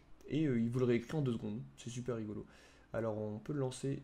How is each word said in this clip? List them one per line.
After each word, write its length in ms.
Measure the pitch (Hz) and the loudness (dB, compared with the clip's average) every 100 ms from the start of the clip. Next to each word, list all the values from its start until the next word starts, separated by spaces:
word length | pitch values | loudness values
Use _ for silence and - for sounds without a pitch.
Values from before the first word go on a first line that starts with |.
| - - - | -18 -14 -2
et, 200 | 147 151 | 2 4
euh, 120 | 117 | 4
il 100 | 117 | 2
vous 120 | 123 | 4
le 60 | 123 | 4
réécrit 300 | 120 - 156 | 4 2 0
en 60 | |
deux 100 | 131 | 2
secondes. 280 | 113 107 110 139 - | 0 -2 -6 -8 -12
C'est 140 | 123 | -10
super 260 | 123 120 113 | -6 -4 -2
rigolo. 300 | 104 107 - - - - - | -4 -6 -10 -16 -20 -20 -8
Alors, 260 | 113 113 107 | -2 0 0
on 200 | 107 107 | -2 -4
peut 140 | 127 | -4
le 80 | 147 | 0
lancer, 420 | 131 - 139 135 | 0 0 -2 -2